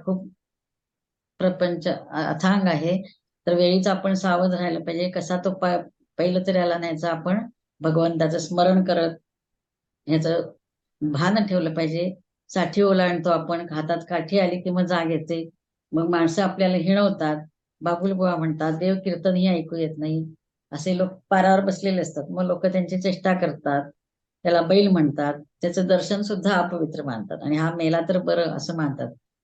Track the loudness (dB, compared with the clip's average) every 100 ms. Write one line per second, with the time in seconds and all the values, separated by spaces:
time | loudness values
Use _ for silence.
0 | -4 -4 -6 -20 _ _ _ _ _ _
1 | _ _ _ -2 0 2 0 0 -4 -4
2 | -6 -4 -2 0 2 2 2 2 0 -2
3 | -4 -18 _ _ 0 2 4 4 2 0
4 | 0 0 2 2 2 0 -2 -4 -4 -4
5 | -4 -4 -4 -2 -2 -2 0 -2 -4 _
6 | _ -4 0 0 0 2 2 0 -4 -4
7 | -4 -4 -2 -2 -4 -12 _ -6 0 2
8 | 2 2 0 0 -2 2 4 4 4 2
9 | 0 -4 _ _ _ _ _ _ _ _
10 | -2 0 2 -2 -4 -10 _ _ _ -6
11 | -4 0 2 2 2 0 -2 -2 -2 -2
12 | -4 -6 _ _ -8 -2 -2 2 4 4
13 | 2 2 0 0 0 -6 -4 -6 -4 -4
14 | -4 -6 -2 0 2 0 -2 0 0 0
15 | 0 -2 -4 -6 -8 -14 _ _ _ -2
16 | 0 2 2 2 0 2 2 2 2 4
17 | 2 2 -2 -2 -6 _ _ -8 -4 0
18 | 0 0 0 0 0 -2 -2 0 0 0
19 | -2 -2 0 2 2 2 -2 -4 -4 -4
20 | -4 -2 -4 -10 _ _ _ -8 -2 0
21 | -2 -4 0 4 6 4 2 0 -2 -2
22 | -2 -6 -6 -4 -2 0 0 0 -2 -2
23 | -2 0 0 0 0 -4 -2 -2 -4 -12
24 | _ _ _ _ 2 2 4 4 6 4
25 | 4 2 -2 -4 -10 _ -4 -2 2 2
26 | 2 -2 -2 -2 0 2 0 -2 -4 -6
27 | -6 -6 -8 -8 -2 0 0 0 0 0
28 | 0 0 0 0 0 -4 -6 -4 -4 -4
29 | -8 -12 _ _